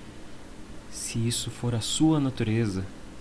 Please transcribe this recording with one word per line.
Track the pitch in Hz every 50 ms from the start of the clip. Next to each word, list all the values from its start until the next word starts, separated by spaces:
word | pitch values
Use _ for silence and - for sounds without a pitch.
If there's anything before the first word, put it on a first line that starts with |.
| - - - - - - - - - - - - - - - - - -
se | - - - - - 117 113
isso | 120 117 - - 117
for | - - - 120 120
a | 113
sua | - - - - 151 160 160 151
natureza, | 139 131 127 - 113 107 107 113 117 104 95 92 92 - - - - - - -